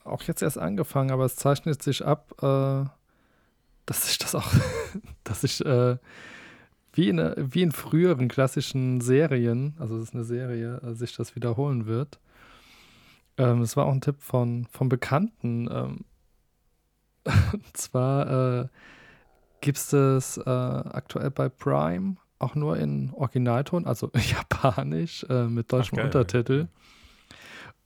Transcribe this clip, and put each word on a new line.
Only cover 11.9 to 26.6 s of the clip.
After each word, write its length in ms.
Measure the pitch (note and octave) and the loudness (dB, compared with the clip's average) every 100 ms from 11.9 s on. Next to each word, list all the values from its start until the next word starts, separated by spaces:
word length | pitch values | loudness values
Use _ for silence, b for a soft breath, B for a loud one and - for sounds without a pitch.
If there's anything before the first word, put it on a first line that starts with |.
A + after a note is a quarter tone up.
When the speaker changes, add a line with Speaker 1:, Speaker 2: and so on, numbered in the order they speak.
| A2+ D3 - B B B B B B B B B B _ - | -2 -4 -10 B B B B B B B B B B _ 2
Speaker 1:
Ähm, 240 | B2 A#2+ | 4 4
es 140 | A#2 C#3+ | 2 2
war 100 | C#3+ | 2
auch 60 | |
ein 80 | C3+ | 2
Tipp 160 | D3 C#3+ | 0 -4
von, 440 | - B2+ A#2+ A#2+ A#2+ | 0 0 2 -2 -6
von 160 | - C3 | -2 0
Bekannten, 800 | B2+ - C#3 A3 - A#2+ A#2 A#2+ | 0 2 0 0 -2 -4 -2 -2
ähm, 340 | B2 B2+ - - _ _ _ _ _ _ _ _ _ _ _ | -4 -6 -8 -14 _ _ _ _ _ _ _ _ _ _ _
<laughs> 280 | D3+ - G#2+ | 2 4 4
und 240 | G#2 - - | 0 -8 -12
zwar, 840 | - B2+ B2+ C#3 C#3+ C3 B2+ B2 | -4 0 2 0 2 2 2 0
äh, 40 | C3 B B B B B B _ _ - | -4 B B B B B B _ _ -4
gibt's 300 | C#3+ C#3 - | -2 -2 2
das, 460 | C#3+ C3+ C3 - - | 4 6 4 0 -6
äh, 140 | C3 | -2
aktuell 800 | B2+ B2+ C3 - - - - C#3+ | 0 0 -4 -6 -10 -8 -4 -4
bei 180 | C#3 C3+ | -2 -4
Prime 680 | - C#3 C#3 D#3 F3+ G3 F3+ _ - | -2 0 2 2 0 -4 -6 _ -6
auch 160 | C3+ D3 | -4 -2
nur 200 | D3+ E3 | -2 -2
in 360 | D3 C#3 C3 | -2 -2 -4
Originalton, 720 | A#3+ B2+ B2+ A#2+ A#2+ C3+ F3 C3 | -4 -2 2 2 2 0 -2 -2
also 240 | B2 - | -2 0
<laughs> 40 | A#2 | 0
japanisch, 1080 | - - - - C3 C3+ C#3 D#3+ E3 - - | 0 -2 -2 2 2 2 -2 -2 -4 -6 -2
äh, 140 | B2+ | 0
mit 280 | A#2 A#2 A2+ | 2 0 0
deutschem 220 | B2+ B2 | 0 2
Speaker 2:
Ach, 20 | A2+ | 0
geil. 80 | A2+ | 2
Speaker 1:
Untertitel. 600 | C#3 A2+ B2 A#2 C3+ | 4 4 2 2 0